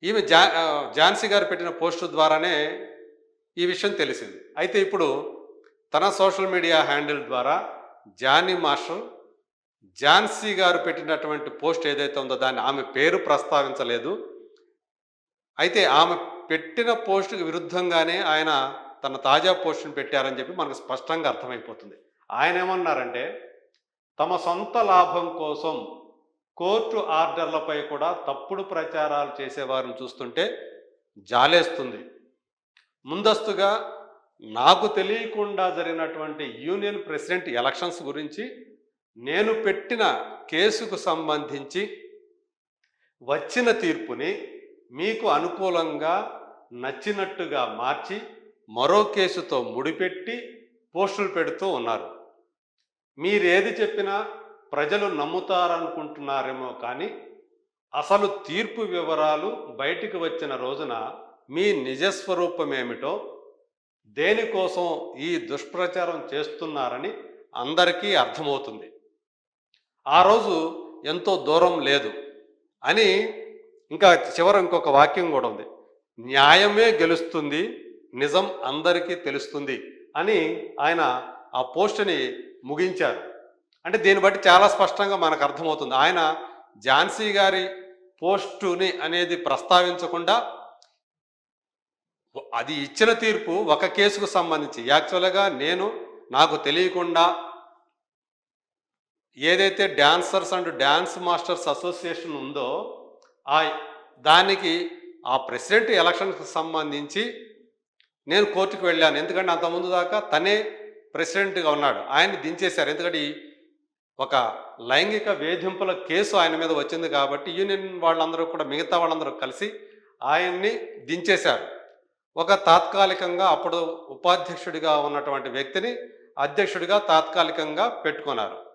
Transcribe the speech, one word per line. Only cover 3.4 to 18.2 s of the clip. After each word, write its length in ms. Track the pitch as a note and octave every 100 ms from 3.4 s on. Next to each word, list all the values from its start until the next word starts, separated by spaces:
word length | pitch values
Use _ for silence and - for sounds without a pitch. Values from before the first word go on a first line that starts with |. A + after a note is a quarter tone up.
| _ -
ఈ 80 | F3
విషయం 260 | F3 G3+
తెలిసింది. 480 | F3+ C#3+ B2+ G#2+ - - -
అయితే 240 | F3+ G3+
ఇప్పుడు 580 | F#3+ G3 G3 C#3 - - - - _ _ _
తన 160 | D3 F#3+
సోషల్ 360 | G3 F#3+ F#3 F#3+
మీడియా 360 | F#3 E3+ D#3+
హ్యాండిల్ 420 | C#3+ C#3+ D3 D3
ద్వారా 600 | - B2+ B2+ E3 - - - - -
జానీ 480 | _ C3 D3 F3+ F3+
మాస్టర్ 460 | D#3+ C#3+ - E3+ - - - _ _ _ _ _ _ -
ఝాన్సీ 540 | C#3 F3 G#3+ - G#3+
గారు 240 | F#3+ F#3 F3
పెట్టినటువంటి 720 | E3+ E3 D#3 D#3 D#3 D3+ D3
పోస్ట్ 360 | - D3+ E3 D#3
ఏదైతే 340 | C#3+ C#3+ C#3+
ఉందో 160 | C3 B2+
దాన్ని 240 | C3 B2+
ఆమె 220 | A2+ C#3
పేరు 340 | C3 C3 D3+ F#3
ప్రస్తావించలేదు. 1200 | - C#3+ - D3 C#3 B2 A#2+ A#2+ B2+ G#3 - - - _ _ _ _ _ _ _ _ _ _ -
అయితే 260 | E3 G#3+
ఆమె 640 | F3+ C#3 E3+ E3+ - - -
పెట్టిన 420 | D#3+ D#3+ - A#3
పోస్టుకు 520 | A3+ G3+ G3 F#3+ A3
విరుద్ధంగానే 720 | E3 E3+ F3 F3+ F3+ E3+ D#3+
ఆయన 640 | F3